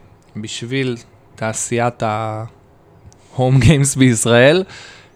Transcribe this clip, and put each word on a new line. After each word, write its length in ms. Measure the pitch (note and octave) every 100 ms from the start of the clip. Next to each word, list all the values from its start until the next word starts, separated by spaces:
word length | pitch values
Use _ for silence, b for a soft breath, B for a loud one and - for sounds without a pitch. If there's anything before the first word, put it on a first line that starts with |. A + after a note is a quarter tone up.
| _ _ _ -
בשביל 600 | A2 - A#2+ C3+ B2+ A#2 - _ _
תעשיית 680 | - A2 A2 - A#2 A#2+ -
ההום 1600 | A2+ G#2+ A2 G#2+ A2+ - _ _ _ _ - _ _ - B2+ C3+
גיימס 360 | A2+ D3+ C#3 C3
בישראל, 680 | C3 A2+ A#2 A#2 C3 F3 F#3+ B B B B